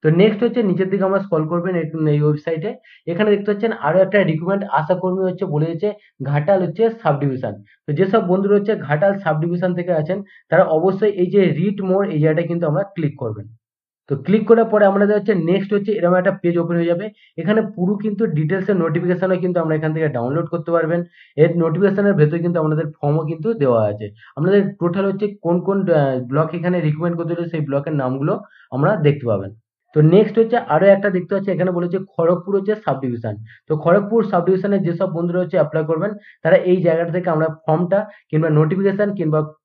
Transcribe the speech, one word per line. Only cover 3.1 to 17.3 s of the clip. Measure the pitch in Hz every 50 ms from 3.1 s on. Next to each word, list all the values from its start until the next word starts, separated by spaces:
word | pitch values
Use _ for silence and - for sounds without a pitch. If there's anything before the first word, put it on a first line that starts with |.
| 170 175 202 190
দেখতে | 202 196 202 208
পাচ্ছেন | 208 202 226 226 220 -
আরো | - 147 165 185
একটা | 190 185 220 208
রিক্রুটমেন্ট | 185 160 156 156 170 180 196 202 196 -
আশা | - 147 156 - -
কর্মী | - - 185 180 190
হচ্ছে | 190 180 - - 196
বলে | 185 143 151 156 165
দিচ্ছে | 170 156 208 208 202 - _ _ _ _
ঘাটাল | 135 139 143 147 147 196 202 190
হচ্ছে | 180 160 - - 226 226 226 -
subdivision। | - 165 147 139 143 139 131 127 127 113 101 - - _ _ _
তো | _ -
যেসব | 147 156 190 190 202 226 190 175
বন্ধুরা | 180 190 196 202 208
হচ্ছে | 202 202 - 185
ঘাটাল | - 131 131 147 151 196 196 196 196
subdivision | - 165 156 156 160 170 175 175 180 180 180
থেকে | 175 175 180
আছেন, | 175 160 - 165 185 202 202 _ _ - _ _
তারা | 165 170 185 -
অবশ্যই | 160 156 165 190 190 196 214 208
এই | 202 175 180 175
যে | - 202 190 165
read | 147 143 180 208 202 196
more | 190 185 185 196 202 - 170
এই | 151
জায়গাটা | 151 156 156 170 170 170
কিন্তু | 175 170 170
আমরা | 156 143 180 202
click | - - - 156 143 -
করবেন। | - 131 113 104 104 101 - - _ _ _ _ _ _ _ _ _ _ -
তো | 143
click | 143 - - 196 220 -
করার | - 226 226 226 220
পরে | 214 208 202
আমাদের | 196 196 196 208 202 208 208
হচ্ছে | 202 208 214 180 160 160
next | 180 202 196 202
হচ্ছে | 208 202 202 208
এরকম | 208 - 170 175 180 185
একটা | 180 196 190 -
page | - 175 170 170
open | 170 170 170
হয়ে | 170 170 170
যাবে। | 170 175 202 214 - _ _ _